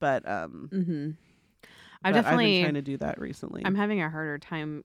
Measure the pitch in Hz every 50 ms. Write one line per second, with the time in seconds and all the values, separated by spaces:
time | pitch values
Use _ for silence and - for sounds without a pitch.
0 | 170 143 135 123 - - 98 98 80 78 67 78 - 147 185 190 180 170 170 147
1 | 143 151 156 - _ _ _ _ _ _ _ _ - - - - - - - -
2 | - - - 233 233 131 - 240 233 214 196 180 180 156 147 143 139 139 139 -
3 | - - - - - - 139 - - - - - - 190 190 202 202 208 214 202
4 | 165 156 160 156 156 156 147 147 - - 175 160 151 151 151 147 -